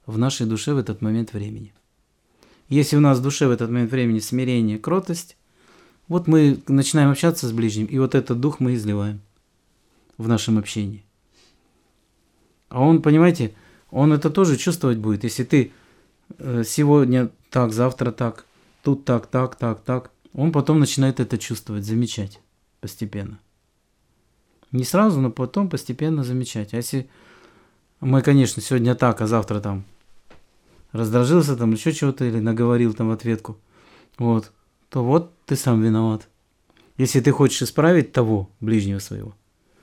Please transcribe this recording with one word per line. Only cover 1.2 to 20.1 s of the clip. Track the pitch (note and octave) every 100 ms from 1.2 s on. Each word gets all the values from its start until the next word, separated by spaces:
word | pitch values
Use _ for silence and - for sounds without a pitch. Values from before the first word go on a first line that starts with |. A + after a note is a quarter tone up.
| A2
времени? | G#2 G2+ A2 G#2 _ _ _ _ _ _ _ _ _ -
Если | C#3 C#3+ D3
у |
нас | D3 B2+
в |
душе | C3+ C#3 C3+
в |
этот | A#2 A#2
момент | B2 A#2
времени | C3 A#2+ A2
смирение, | - B2+ B2+ B2 A2 G#2+
кротость, | D3 F#3 F#3 E3+ - _ _ _ _ _ _ _ -
вот | F3 E3
мы | D#3+ D3 C3 -
начинаем | C#3 C3+ D#3 C#3+
общаться | C3+ E3+ E3+ B2
с |
ближним, | A2+ A2+ G#2+ G#2+
и | C3+
вот | C3 C3+
этот | C3 A#2+
дух | C#3+ -
мы | B2+ B2
изливаем | G#2+ G#2 G#2 G#2 _ _ _ _ _ _ _ _ _ -
в | A2+
нашем | A2+ - G#2+
общении. | G#2 A2+ G2+ G#2 _ _ _ _ _ _ _ _ _ _ _ _ _ _ _ _ _
А | B2+
он, | D3 E3
понимаете, | D3+ D#3 F3 E3+ A2 - _ _ _
он | - D3+
это | D3 D#3
тоже | D#3 F3+ C3
чувствовать | F3+ E3+ C3+ A2+
будет. | G#2+ G#2
Если | A#2 -
ты, | B2 D3 A#2 - _ _ _ _ _ -
э, | C3+ A#2+ A2
сегодня | - C#3+ D3 B2 B2+ A#2+ _ _
так, | B2+ A#2
завтра | A2 B2+ - B2
так, | - A#2+ - _ _ _ _
тут | D3 C#3 -
так, | A#2 -
так, | B2+ B2+ -
так, | A#2 G#2+
так, | - B2 -